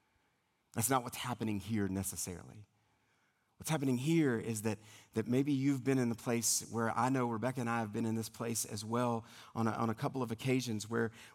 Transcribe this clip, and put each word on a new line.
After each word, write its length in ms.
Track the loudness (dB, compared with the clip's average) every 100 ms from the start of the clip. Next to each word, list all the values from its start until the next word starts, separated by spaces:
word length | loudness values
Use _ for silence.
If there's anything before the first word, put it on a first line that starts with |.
| _ _ _ _ _ _ _ -4
That's 140 | 0
not 120 | 0
what's 140 | 0 -6
happening 420 | -6 -4 -2 -2
here 300 | -2 0 0
necessarily. 760 | -2 -4 -6 -8 -10 -14 -18 -20 _ _ _ _ _ _ _ _ -12
What's 120 | -4
happening 260 | 0 2 2
here 420 | 4 4 4 2
is 220 | 0 -2
that, 140 | -2 -2 -6 -20 -6
that 120 | -4 2
maybe 240 | 2 2
you've 320 | 2 2 2
been 140 | 2 2
in 140 | 2
the 40 |
place 520 | 0 0 0 2 0 -2
where 220 | 0 0
I 140 | 2 2
know 200 | 2 2
Rebecca 340 | 0 0 0
and 80 | 0
I 100 | 0
have 140 | 0
been 100 | -2
in 100 | 0
this 140 | 0 -4
place 380 | -6 -4 -4 -4
as 180 | -6
well 400 | -2 2 2 0 -4 -16 -10
on 120 | 0 0
a, 40 |
on 180 | 2 0
a 60 |
couple 280 | 0 -2 -2
of 80 | -4
occasions 580 | -2 0 0 0 -4 -2
where 240 | 0 0 -2 -18